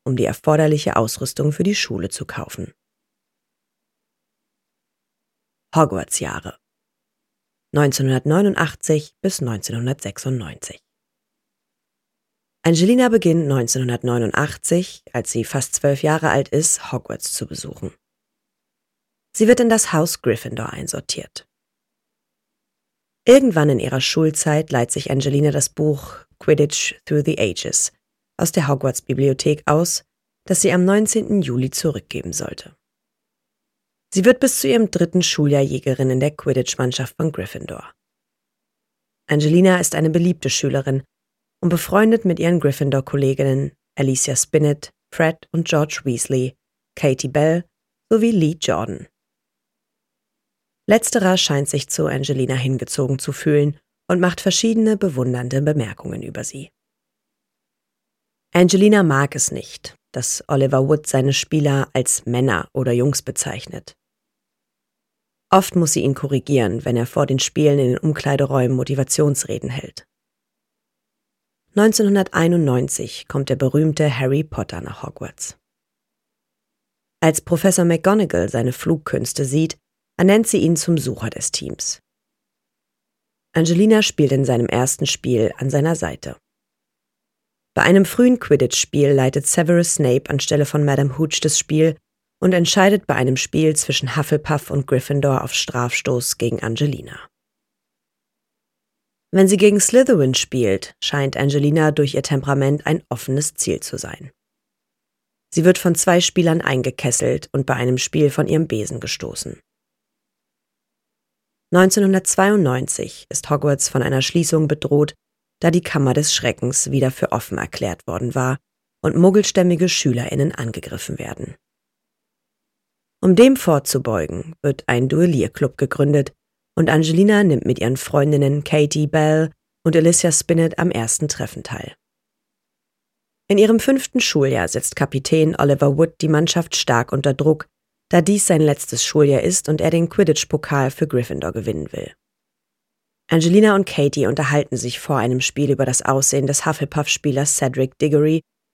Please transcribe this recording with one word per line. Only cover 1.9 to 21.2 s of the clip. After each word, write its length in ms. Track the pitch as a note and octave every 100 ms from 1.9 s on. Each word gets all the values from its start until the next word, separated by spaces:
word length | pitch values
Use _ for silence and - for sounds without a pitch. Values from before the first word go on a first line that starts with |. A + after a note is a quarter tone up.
| G2+ F#2
zu 160 | - -
kaufen. 480 | - - - F2+ - _ _ _ _ _ _ _ _ _ _ _ _ _ _ _ _ _ _ _ _ _ _ _ _ _ _ _ _ _
Hogwarts-Jahre. 840 | D#3+ D#3 F#2 - - C#2+ - - - _ _ _ _ _ _ _ _ _ _ _
Neunzehnhundertneunundachtzig 1400 | D3 D3 C3+ C3+ C3 D3 E3 G3+ - D#3 - - D3+ D3+ _
bis 180 | F#3+ -
neunzehnhundertsechsundneunzig. 1400 | B2+ G#2+ - A2+ B2 C#3 G2 - C3 B2+ E2 - - - _ _ _ _ _ _ _ _ _ _ _ _ _ _ _ _ _ _
Angelina 460 | E3 E3 F#3 B3 B3
beginnt 400 | A3+ E3+ E3 D3
neunzehnhundertneunundachtzig, 1600 | C3+ A#2 C3 B2 A#2+ B2 A#2+ A2 - D3 - - F3 F#3 - -
als 180 | A#2+ -
sie 140 | B2 A2
fast 300 | C3+ - -
zwölf 280 | C#3+ C#3
Jahre 260 | D3+ D#3 D#3+
alt 200 | C#3+ -
ist, 420 | D3 D#3+ - -
Hogwarts 400 | - - - -
zu 160 | - -
besuchen. 460 | - - - G2 - _ _ _ _ _ _ _ _ _ _ _ _ _
Sie 140 | - A3
wird 140 | A#3+
in 80 | A#3
das 240 | A3 -
Haus 280 | D#3+ E3 -
Gryffindor 480 | B2 - - A2+ A2+
einsortiert. 720 | - - - - -